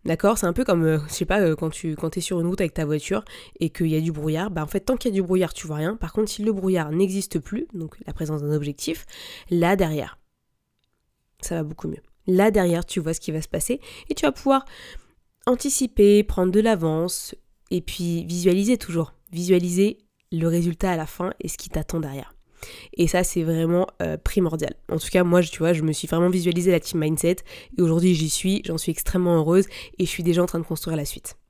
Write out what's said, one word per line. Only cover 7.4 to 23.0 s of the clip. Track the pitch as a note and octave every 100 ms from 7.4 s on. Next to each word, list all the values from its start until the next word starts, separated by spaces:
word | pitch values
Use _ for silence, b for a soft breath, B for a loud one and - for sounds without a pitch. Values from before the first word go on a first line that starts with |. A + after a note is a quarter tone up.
| - A3 E4+
donc | F#3 D#3+ - -
la |
présence | - D3+ D3+
d'un | D3
objectif, | D3+ C#3+ C#3+ - E4 - B B B B
là | F3 E3+ F#3+
derrière, | E3 D3+ - - _ _ _ _ _ _ _ _ _ _ _ _
ça | - E3
va |
beaucoup | D3+ E3 D#3+
mieux. | - _ _ -
Là | F#3 G#3+
derrière, | G3+ F3+ E3+ -
tu | -
vois | D#3+
ce | E3
qui | -
va | D#3
se | -
passer | - - C4 B B B
et |
tu | -
vas | -
pouvoir | C4+ C4+ C4+ - B B B B _ _ _
anticiper, | - B3 C#4+ - B3+ - G3+ G#3
prendre | G#3 - F#3
de | G3
l'avance | A3 G3+ D#3+ D#3 F3 - - - _ _ _
et | F3+
puis | - - E3+ E3+
visualiser | D#3+ F3 F3+ F#3 G3+ B3
toujours. | - E3 D#3 - _
Visualiser | E3+ F3 F3+ F3 F3 G3+ - _ _ _
le | E3 E3
résultat | E3+ E3+ E3 F#3+
à | E3+
la |
fin | D#3 - F#3 -
et | E3
ce | -
qui | -
t'attend | D#3 D3+ E3
derrière. | D3+ C#3 - - _ B B B B
Et | -